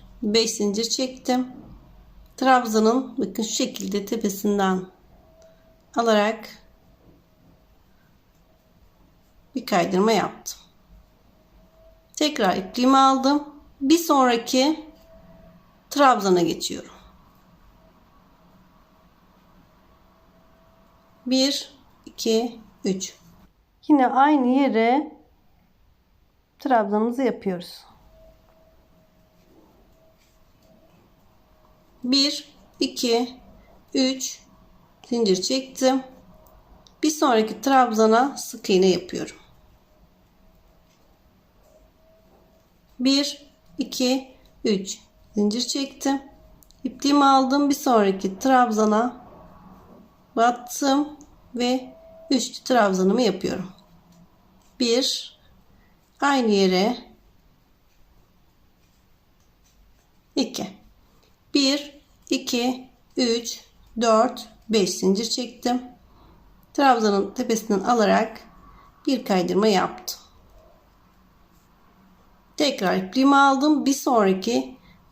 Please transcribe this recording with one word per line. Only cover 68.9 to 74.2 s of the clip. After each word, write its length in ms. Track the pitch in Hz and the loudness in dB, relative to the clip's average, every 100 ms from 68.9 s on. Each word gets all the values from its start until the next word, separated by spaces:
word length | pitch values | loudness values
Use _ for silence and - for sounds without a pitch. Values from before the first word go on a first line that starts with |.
| _ - | _ -4
bir 180 | 254 | -2
kaydırma 420 | - 190 180 180 220 | 0 -2 0 0 2
yaptım. 540 | 185 175 - - - - _ _ - - _ _ _ _ _ _ _ _ _ _ _ _ _ _ _ _ _ _ - | 2 0 -6 -14 -16 -18 _ _ -20 -20 _ _ _ _ _ _ _ _ _ _ _ _ _ _ _ _ _ _ -4
Tekrar 400 | 285 - 185 185 | -4 -2 -2 -2
ipliğimi 400 | 190 262 269 277 | -4 0 4 6
aldım. 500 | 277 262 294 285 247 | 4 4 2 2 0
Bir 80 | |
sonraki 840 | 269 302 233 | -2 0 2